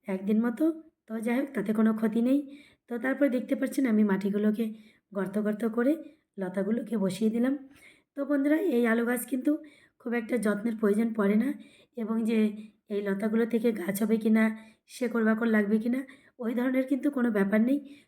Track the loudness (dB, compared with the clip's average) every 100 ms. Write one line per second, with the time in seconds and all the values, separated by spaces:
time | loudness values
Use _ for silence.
0 | -8 -6 0 0 0 0 0 0 -12 _
1 | -12 -6 -2 -2 -2 -4 -2 2 2 2
2 | 0 2 2 2 0 -14 -20 _ _ -4
3 | -2 2 2 0 -2 -2 -2 0 2 4
4 | 4 2 0 0 0 0 -4 -8 -18 _
5 | _ -6 -4 -2 -4 -2 -2 0 0 0
6 | -6 -20 _ -10 -6 -4 -2 -2 -2 -2
7 | -2 0 0 0 0 -2 -8 -20 -20 _
8 | _ -10 -2 0 2 2 2 2 2 2
9 | 0 -2 -4 -2 0 0 -4 -20 _ _
10 | -6 -4 -2 0 0 0 -2 0 2 2
11 | 0 0 2 4 2 -4 -14 _ _ -10
12 | -4 -2 0 2 2 -2 -14 _ -8 -4
13 | -2 -2 0 0 0 0 0 -2 -4 -2
14 | 0 2 4 4 2 -2 -14 _ _ -6
15 | -4 0 2 2 2 2 2 2 2 -2
16 | -4 -16 _ -8 -4 0 0 0 0 0
17 | 0 0 0 2 2 4 2 0 -2 -18